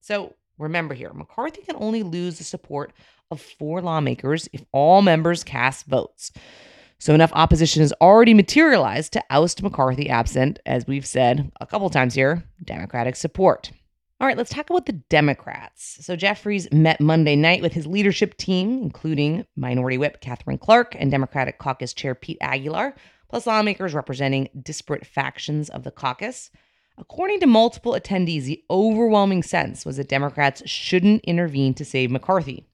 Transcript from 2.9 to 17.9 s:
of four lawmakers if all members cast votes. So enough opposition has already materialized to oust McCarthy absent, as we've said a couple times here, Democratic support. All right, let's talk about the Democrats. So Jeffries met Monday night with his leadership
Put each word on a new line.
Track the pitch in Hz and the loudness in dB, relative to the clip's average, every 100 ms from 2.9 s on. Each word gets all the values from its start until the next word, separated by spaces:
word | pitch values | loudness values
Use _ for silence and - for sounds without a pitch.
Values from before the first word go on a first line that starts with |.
| _ _ _ _ | _ _ _ _
of | 156 | -16
four | - - 151 170 | -16 -14 -8 -6
lawmakers | 180 160 139 123 131 160 - | -4 -2 -2 -4 -4 -4 -6
if | 135 - | -16 -6
all | 135 147 190 | 2 6 6
members | 196 160 160 170 | 6 4 2 -2
cast | - 127 123 139 - | -6 -4 -4 -4 -4
votes. | 131 - _ - - - - - - _ _ | -4 -4 _ -20 -20 -20 -20 -20 -20 _ _
So | - 151 | 2 6
enough | 160 | 6
opposition | - 160 156 160 - | 4 2 4 4 4
has | 151 - | 2 6
already | 170 214 233 | 8 10 10
materialized | 220 196 - 320 240 127 107 156 | 8 8 4 4 4 2 -2 -4
to | 220 - | -6 0
oust | 135 170 - | 2 2 0
McCarthy | 196 - 131 127 147 | -6 -2 0 0 -2
absent, | 120 120 131 135 - - | 0 0 0 0 -2 -4
as | 127 120 | -4 -2
we've | 139 131 | -6 -4
said | - 123 131 139 - | 0 2 2 -2 -8
a | 123 | -8
couple | - 196 | -4 -2
times | 156 127 | 0 0
here, | 120 135 170 - _ | 2 0 0 -6 _
Democratic | - - 95 127 120 131 | -14 -12 -10 -6 -6 -4
support. | 160 - 185 - - - _ _ _ _ | -8 2 2 2 -4 -20 _ _ _ _
All | 262 | -4
right, | 240 | -2
let's | 233 | -6
talk | - 302 | -8 -4
about | 359 - | -4 -4
the | |
Democrats. | 190 - 156 147 135 - - - _ - - - | -12 0 2 2 -2 -8 -18 -18 _ -20 -20 -10
So | 175 | -4
Jeffries | 196 208 208 208 170 | -2 -2 -4 -6 0
met | 151 160 160 | 4 4 4
Monday | 147 160 156 143 | 2 2 4 4
night | 160 180 | 4 2
with | 170 | 0
his | 170 | -4
leadership | 151 | -4